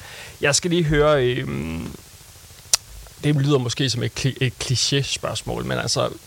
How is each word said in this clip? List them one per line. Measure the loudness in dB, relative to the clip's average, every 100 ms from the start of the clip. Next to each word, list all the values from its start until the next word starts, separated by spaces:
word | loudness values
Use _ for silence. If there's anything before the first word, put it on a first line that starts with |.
| -16 -16 -16 -2
Jeg | 2
skal | 2 2
lige | 2
høre, | 4 6 6 6
øhm, | 4 0 -2 -4 -4 -6 -8 -12 -18 -20 -20 -20 -20 -20 -4 -4 -4 -18 -18 -4
det | 0 2
lyder | 4 2
måske | 2 -2 -2
som | -2
et | -4 -2
kli-, | -2 0
et | -2 -2
kliché-spørgsmål, | -2 0 2 0 0 -4 -4 -6 -6 -4
men | -2 -2
altså, | -2 0 -2 -4